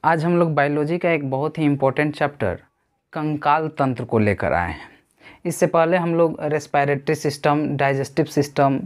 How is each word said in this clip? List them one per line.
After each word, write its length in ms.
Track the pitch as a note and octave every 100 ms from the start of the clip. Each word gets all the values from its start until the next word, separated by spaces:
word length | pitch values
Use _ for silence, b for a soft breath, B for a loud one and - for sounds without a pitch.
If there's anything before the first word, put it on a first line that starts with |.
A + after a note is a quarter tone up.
आज 200 | D3+ E3
हम 140 | E3 F3
लोग 160 | E3+
बायोलॉजी 440 | D3 C#3+ D3 D3 F3
का 120 | F3
एक 200 | E3 C#3
बहुत 280 | C3 D3+ D3+
ही 80 | D3+
इंपॉर्टेंट 500 | C#3 C3+ C3 D3 C#3+
चैप्टर 440 | D3 - G#2 - _ _ _ _ _
कंकाल 540 | D#3+ D3+ D3 D3 D3+ D#3+
तंत्र 360 | D3+ C3+ B2
को 160 | B2 A2+
लेकर 340 | G#2 G2 F2+
आए 180 | E2 E2+
हैं। 180 | D#2 - - _ _ B B F3
इससे 220 | E3 E3+
पहले 300 | E3 E3 F3+
हम 180 | E3+ E3
लोग 220 | E3 -
रेस्पिरेटरी 760 | D3+ D3+ D3 D3 C#3+ C#3 C#3 D3
सिस्टम, 520 | D3 C#3+ D3+ D3 D3+ C#3+
डाइजेस्टिव 480 | C#3 C#3 C#3 - D3+
सिस्टम 540 | - C#3+ - C#3 C3